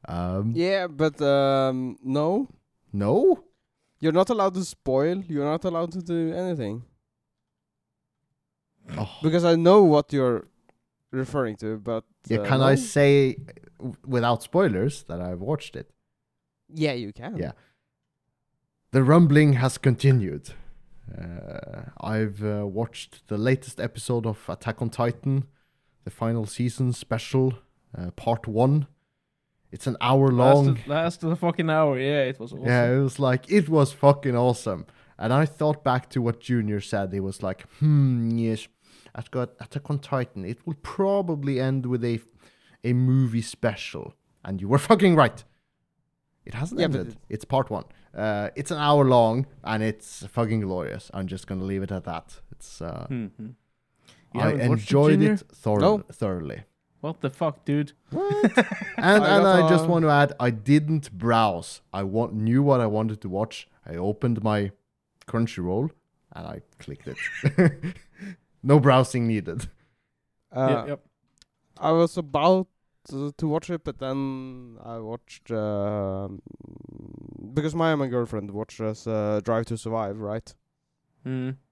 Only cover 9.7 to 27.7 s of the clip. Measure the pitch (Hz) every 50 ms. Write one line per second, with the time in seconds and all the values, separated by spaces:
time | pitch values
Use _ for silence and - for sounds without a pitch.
9.7 | 190 214 202 165 147 147 147 _ - 139 131 123 120 101 - _ _ _ _ _
10.7 | _ _ _ _ _ _ _ _ - 131 131 - - 143 131 113 107 - 113 107
11.7 | 110 110 101 117 117 113 - _ _ _ _ - 113 110 104 101 131 135 131 135
12.7 | 139 139 127 110 - 143 143 139 143 143 139 131 - - - - - - - -
13.7 | _ _ - 127 - _ - 135 131 120 117 120 120 113 - - - - 202 156
14.7 | 104 90 104 139 143 - - - 82 87 90 90 90 87 95 120 156 147 - -
15.7 | - - - _ _ _ _ _ _ _ _ _ _ _ _ _ _ _ _ _
16.7 | 151 160 151 151 131 123 117 101 107 - 117 170 226 165 87 69 - _ _ _
17.7 | _ _ _ _ _ _ _ _ _ _ _ _ _ _ _ _ _ _ _ _
18.7 | _ _ _ _ - 135 131 127 156 170 175 151 143 151 151 147 135 120 127 131
19.7 | - - - 139 120 - - 139 131 123 101 90 73 73 _ - - - - -
20.7 | - - - _ - - - - 92 90 87 85 85 - - - - - - -
21.7 | - - - - - - - - 110 110 110 104 98 101 104 107 104 104 104 101
22.7 | 92 107 117 113 - - - _ - - _ _ 104 104 107 127 131 131 - -
23.7 | - - - 113 - 113 - - 123 117 110 117 107 - - - - - - 117
24.7 | 110 - 123 113 - - 120 120 120 - - 139 135 135 135 _ _ _ _ _
25.7 | _ _ _ _ _ _ _ 92 - - 113 113 117 117 107 101 - - 120 123
26.7 | - - 131 123 120 - - _ - 120 - - - 131 131 131 120 - _ _